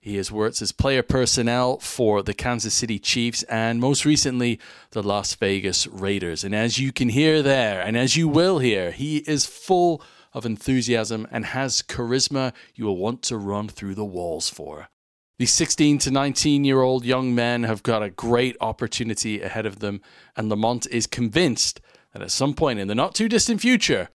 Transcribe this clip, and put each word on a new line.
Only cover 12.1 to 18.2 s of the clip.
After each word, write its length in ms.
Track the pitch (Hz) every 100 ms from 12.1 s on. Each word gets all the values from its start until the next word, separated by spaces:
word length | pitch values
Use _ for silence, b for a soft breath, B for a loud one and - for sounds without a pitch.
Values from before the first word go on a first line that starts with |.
| 131 - 139 131 B B
you 120 | - 110
will 120 | 92
want 240 | 101 123
to 140 | - 117
run 300 | 98 101 104
through 260 | - 98
the 120 | 98 104
walls 440 | 90 85 78 -
for. 380 | - 71 76 - _ _ _ _ _
The 80 | 123
sixteen 520 | - 165 - 151 143
to 120 | 135
nineteen-year-old 960 | 135 143 135 151 143 139 135 127 131 120
young 280 | 127 127
men 300 | 120 120 120
have 180 | 117 107
got 220 | - 113
a 60 | 104
great 480 | 85